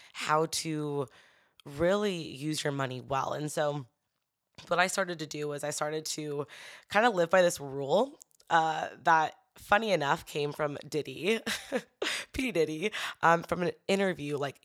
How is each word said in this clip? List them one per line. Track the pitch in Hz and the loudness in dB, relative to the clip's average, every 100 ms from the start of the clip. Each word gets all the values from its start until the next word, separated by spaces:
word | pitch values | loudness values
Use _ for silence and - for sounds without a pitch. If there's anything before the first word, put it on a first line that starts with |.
| - | -18
how | - - 156 160 | -8 2 2 2
to | - 160 151 147 143 131 - _ _ _ _ - 143 | -2 -4 -2 -2 -4 -6 -10 _ _ _ _ -10 0
really | 170 202 208 180 | 2 4 2 -2
use | 147 113 147 151 | -6 -6 -4 -2
your | 147 | -2
money | 139 135 127 | -2 -4 -4
well. | 117 135 - | -4 -2 -2
And | 139 151 | -4 -4
so | 165 147 147 127 _ _ _ _ _ _ - - | -2 -2 -2 -8 _ _ _ _ _ _ -14 -4
what | 165 | 2
I | 180 | 2
started | 185 185 175 | 0 -4 -4
to | 151 | -8
do | 151 147 | -6 -6
was | 143 | -6
I | 147 | -4
started | 147 151 156 156 | -4 -4 -4 -6
to | - 151 143 139 - - - - | -6 -6 -6 -8 -10 -20 -20 -2
kind | 202 240 | 4 4
of | |
live | 190 165 | 4 4
by | 190 | 6
this | 175 170 | 6 2
rule, | 143 135 139 175 269 294 - _ - | -8 -6 2 2 2 -2 -20 _ 0
uh, | 170 160 156 - 104 | 2 2 -2 -6 0
that, | - 165 156 - _ - | 4 6 4 -4 _ -10
funny | - 208 220 | 2 2 4
enough, | 180 143 165 - | 2 2 0 -2
came | 156 147 | -4 -2
from | 143 151 143 147 | -2 -4 -4 -6
Diddy, | 151 135 131 160 220 - - - 254 - | -6 -6 -4 -2 -2 -2 -6 -4 -6 -6
<laughs> | - - - - | -8 -6 -6 -8
P | - 262 | -6 -2
Diddy, | 175 151 156 196 - - - | 0 0 0 -4 -4 -8 2
um, | 160 170 | 4 4
from | 165 175 | 2 -2
an | 175 - - | -2 -2 0
interview, | 190 196 160 147 147 | 2 2 -2 -4 -4
like, | 139 - | -4 -8